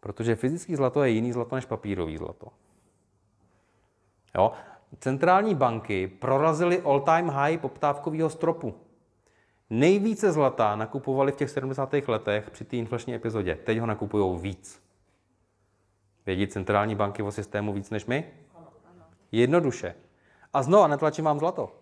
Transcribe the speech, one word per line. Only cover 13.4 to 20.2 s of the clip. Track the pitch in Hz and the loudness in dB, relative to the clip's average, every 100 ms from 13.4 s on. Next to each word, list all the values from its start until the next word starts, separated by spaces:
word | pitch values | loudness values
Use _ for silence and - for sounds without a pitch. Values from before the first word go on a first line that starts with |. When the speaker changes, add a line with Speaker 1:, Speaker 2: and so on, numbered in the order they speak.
| 90 | -2
Speaker 1:
Teď | 80 - 110 | -2 0 0
ho | 113 | 0
nakupujou | 107 104 104 95 90 | -2 -2 0 0 0
víc. | 92 92 - - _ _ _ _ _ _ _ _ _ _ _ _ _ _ - | -6 -10 -16 -20 _ _ _ _ _ _ _ _ _ _ _ _ _ _ -6
Vědí | 92 98 | -2 -2
centrální | 101 92 104 104 | -2 0 2 2
banky | 104 101 101 | -2 -4 -2
o | 104 | -6
systému | 104 101 104 104 | -6 -8 -6 -4
víc | 101 101 | -6 -6
než | 107 107 | -8 -4
my? | 131 170 - _ | -4 -4 -18 _
Speaker 2:
Ano. | - - _ _ - - _ _ | -20 -20 _ _ -20 -20 _ _
Speaker 1:
Jednoduše. | 113 123 170 151 120 90 - _ _ | 2 4 4 2 -4 -10 -12 _ _